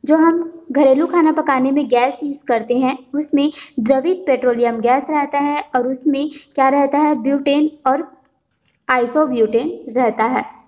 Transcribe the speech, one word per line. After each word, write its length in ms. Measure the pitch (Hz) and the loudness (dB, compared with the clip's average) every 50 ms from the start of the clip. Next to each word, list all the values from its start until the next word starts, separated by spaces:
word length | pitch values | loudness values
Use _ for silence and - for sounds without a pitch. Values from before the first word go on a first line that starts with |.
| - | 2
जो 120 | 240 302 | 2 2
हम 260 | 320 320 339 330 349 - - - - - - | 4 4 2 2 0 -4 -6 -10 -18 -14 -4
घरेलू 340 | 262 277 294 269 262 277 330 | 0 2 4 4 4 4 2
खाना 260 | 339 - 349 320 311 | 0 2 2 2 2
पकाने 380 | 302 - 302 294 269 262 254 262 | 2 0 0 0 0 0 0 0
में 140 | 277 294 285 226 | 0 0 0 2
गैस 320 | 247 240 247 269 - - | 2 2 2 0 -2 -4
यूज़ 220 | 311 285 277 - - | -8 -8 -8 -10 -4
करते 340 | - 240 226 220 220 247 247 | -2 -2 -2 0 -2 -2 0
हैं, 180 | 262 254 269 - - _ | 0 -2 -2 -4 -10 _
उसमें 380 | - 285 302 - - 277 285 302 - - - - _ - | -6 -6 -4 0 0 2 2 0 -2 -6 -18 -10 _ -6
द्रवित 440 | 220 226 269 269 269 339 370 359 - | 0 2 2 2 2 -2 -4 -2 0
पेट्रोलियम 540 | - 262 247 254 254 233 233 240 233 226 226 | -2 -2 0 2 0 0 2 0 -2 -2 -2
गैस 300 | 214 233 247 277 285 285 | 0 2 2 2 0 -2
रहता 280 | 311 294 285 285 285 285 | -2 -2 -2 -2 -2 -2
है 200 | 285 285 294 294 - - - | -2 -2 -4 -4 -8 -4 -4
और 120 | 247 240 254 | -2 -2 -2
उसमें 400 | 262 254 - 302 277 269 285 311 - - - _ _ | -6 -2 0 0 0 0 -2 -6 -8 -14 -20 _ _
क्या 140 | - 269 269 | 0 2 2
रहता 280 | 269 285 285 277 277 285 | 4 2 2 2 2 0
है, 160 | 302 302 302 | 2 2 0
ब्यूटेन 540 | 247 220 269 277 277 277 285 277 294 302 311 - - _ | 0 -2 -2 -2 0 0 0 2 2 0 -2 -4 -4 _
और 200 | 262 269 302 339 - - _ _ _ _ _ _ _ _ _ _ _ _ _ _ - | -2 -2 -2 -4 -10 -14 _ _ _ _ _ _ _ _ _ _ _ _ _ _ -2
आइसोब्यूटेन 840 | 254 254 240 233 240 302 311 277 254 233 220 214 226 226 277 320 - - - 269 | 0 0 0 0 0 0 0 0 2 0 0 2 2 -2 -2 -2 -8 -8 -12 -6
रहता 340 | 220 247 254 226 208 214 220 | -2 0 0 0 0 0 -2
है। 180 | 226 254 220 - - - - _ | 0 0 -4 -6 -6 -14 -20 _